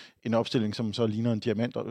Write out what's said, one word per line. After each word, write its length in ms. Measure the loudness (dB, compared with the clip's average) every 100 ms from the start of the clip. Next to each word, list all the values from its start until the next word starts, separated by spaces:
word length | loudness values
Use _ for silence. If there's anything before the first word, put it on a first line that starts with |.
| -20 _
en 100 | 0
opstilling, 420 | 2 2 0 0 -2
som 180 | -4
så 140 | 0 0
ligner 240 | 2 0
en 80 | 0
diamant, 380 | 0 0 0 -2 -6